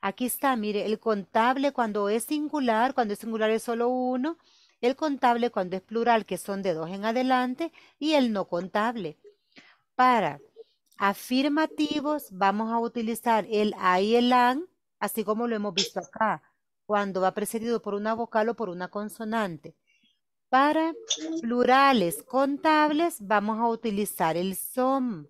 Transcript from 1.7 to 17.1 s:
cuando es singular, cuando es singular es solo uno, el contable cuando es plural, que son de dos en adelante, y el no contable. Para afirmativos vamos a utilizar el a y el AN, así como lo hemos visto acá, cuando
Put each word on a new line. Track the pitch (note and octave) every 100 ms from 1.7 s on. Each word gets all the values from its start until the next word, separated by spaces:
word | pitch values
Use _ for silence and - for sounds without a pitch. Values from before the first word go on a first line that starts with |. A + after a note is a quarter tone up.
cuando | C#4 A#3 G#3 G3+
es | A3
singular, | - D4+ D4+ D4+ B3+ A3 B3
cuando | C4+ A3+
es | G3+
singular | A#3 A3 G#3+
es | A3
solo | A3 A#3 A#3+
uno, | B3+ B3+ B3+ C4+ E4+ _ _ _ _
el | A#3+ C4+
contable | D#4 C#4 B3+ A#3 A#3+
cuando | A#3 F#3 F#3
es |
plural, | - A3 A#3 A3+
que | G3+ F3+
son | - G3
de | G3
dos | D#3+ E3
en | G3
adelante, | G#3 A#3 B3+ B3+ B3 B3+ E4 - - _
y | D4
el | D4+ B3+
no | G#3 F3
contable. | F3 F#3+ G#3 G#3+ A#3 E3+ D#3 - _ _ - - _ _
Para | - B3+ A#3+ F3 C#3+ - - - _ _ _
afirmativos | G3+ G3+ - B3+ C#4+ D4 D#4 D#4 D4+ D4 C#4 D4+ C#4
vamos | F#3 G3 G3+ A3
a | A#3
utilizar | A#3 A#3 A3+ A3+ - A3+ F#3+
el | G#3+ G#3+ G3
a | F#3+ F3+
y | G3+ A#3
el | A#3+
AN, | B3 B3 C4 F4+ _ _ _
así | G3+ -
como | G3+ G#3+ A#3+
lo | A3+
hemos | G#3
visto | F#3 G3 -
acá, | F3 - A3 E3+ _ _ _ _ _
cuando | G#3 G3+